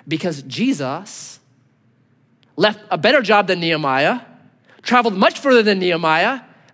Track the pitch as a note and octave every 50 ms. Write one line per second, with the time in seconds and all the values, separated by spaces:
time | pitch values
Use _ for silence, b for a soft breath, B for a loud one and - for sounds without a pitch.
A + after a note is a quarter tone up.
0 | B - D#3 D3+ - F3+ D#3 C#3+ C3+ C3+ B2 D#3+ A3 C4+ C4 D3 C#3 B2+ C#3+ E3+
1 | G3+ - - - - - - - _ _ _ _ _ _ _ _ _ _ _ _
2 | _ _ _ _ _ _ _ _ _ _ - - F#3 G#3 G#3+ - - - F#3 E3+
3 | D3 A3 C#4+ C#4+ A3 F3+ G#3+ F#3 F#3 F3+ F#3 F3 E3+ E3 E3 D3+ D#3 C#3 C3 C3+
4 | D3 F3+ A#3+ B3 - - - - _ _ _ _ b b b b b - A#3+ B3
5 | A3+ A#3 F#3+ F#3 G#3+ E4+ - - - C#4 B3+ A#3 G#3+ G#3+ G3+ F#3+ F#3 F3+ E3+ E3
6 | E3+ D#3+ D#3 E3 F#3 A3+ C4+ B3 - b b b b b